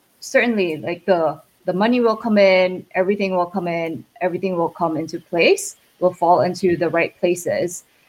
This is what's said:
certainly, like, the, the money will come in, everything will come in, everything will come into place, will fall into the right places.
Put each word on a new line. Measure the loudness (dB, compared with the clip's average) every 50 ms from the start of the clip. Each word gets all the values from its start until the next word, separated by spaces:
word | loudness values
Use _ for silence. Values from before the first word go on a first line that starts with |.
| _ _ _ _
certainly, | -10 -2 0 2 2 2 2 0 0 -2 -4 -6
like, | -6 -8 -8 -4 0
the, | 0 2 2 2 0 -2 -4 -12 _ _ _ _
the | -4 -2
money | 0 2 2 2 2
will | 2 0 0
come | -2 -2 0 4 4
in, | 6 6 6 4 4 2 0 -6 -12 _ -2
everything | 0 0 0 0 0 -2 -2 0
will | 0 -2
come | -2 -4 -4 -4 -4
in, | -4 -4 -4 -6 -8 -10 -12 _ _ -6
everything | -4 -4 -2 -2 -4 -2 -2
will | -2 -2 -2
come | -2 -4 -4 -2 -2
into | -4 -6 -6 -10 -12
place, | -10 _ 0 2 4 4 2 2 -2 -8 -14 _ _ _ _ _
will | -2 -2 0
fall | 0 2 4 4 4 2
into | 0 -2 -2 0 0 0
the | 0 0 0
right | 0 0 -2 -2 -2 _
places. | -2 -2 -2 -2 -4 -4 -2 -2 -2 -4 -6 -12 -18 _ _ _ _